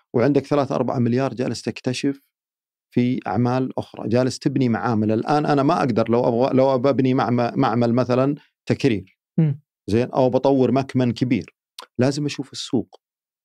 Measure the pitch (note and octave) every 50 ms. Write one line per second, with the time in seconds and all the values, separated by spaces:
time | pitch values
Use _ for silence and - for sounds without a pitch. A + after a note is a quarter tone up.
0 | _ _ - B2 A2+ C#3 C#3 C#3 C3+ - D3+ C#3+ C3+ C3 C#3+ - B2 A#2 - C3+
1 | A#2+ A#2+ A#2 B2+ C3+ C3+ A#2+ G#2 B2+ C#3 A#2 - - A#2+ A2 - - B2+ B2 -
2 | - C#3+ C#3 - _ _ _ _ _ _ _ _ _ _ _ _ _ _ _ B2
3 | B2 B2 B2+ - - A2 F#2+ G#2+ A#2+ A#2+ B2 C3 C3 B2+ - - - - - -
4 | - G#2+ G#2+ B2 C3 B2+ - - - D3 C3 C3+ C3 A#2+ A2+ F#2 F#2 B2 A#2 G#2+
5 | G#2+ G#2 A2 A2+ - - D3 D3+ D3+ D3+ D3 C#3+ C3+ D3 F3 F#3 F3 C3 G#2+ A2+
6 | A2+ A2 A2+ A#2+ B2+ C3 A#2 A2+ B2+ - - B2+ C3 C3+ C3+ C3 A#2 C#3 C3+ A2+
7 | C3 C3 B2+ C3+ A2+ G#2+ B2 B2 A#2+ A#2 - C3 C3+ A#2 A2 A#2+ A#2+ A#2+ A#2 B2
8 | B2 G#2 B2 B2 C3 C#3 D3 D3 - _ _ _ _ - E3+ - - C#3 A2 F#2+
9 | F#2 - _ _ _ _ _ - D#3+ D3+ C3+ - - _ _ _ _ - G2 A2+
10 | B2 B2+ - - C3 B2 A2 B2+ C3+ C3+ C#3 C3+ B2+ A2+ A#2+ C3+ C3 C3 - B2+
11 | B2+ B2 A2 - C3 A#2+ C3 F#2+ - - _ _ _ _ _ - - - _ -
12 | B2 C#3 C#3 D3 D3 C#3+ - - C3 - - - - - - C#3+ - - - _
13 | _ _ _ _ _ _ _ _ _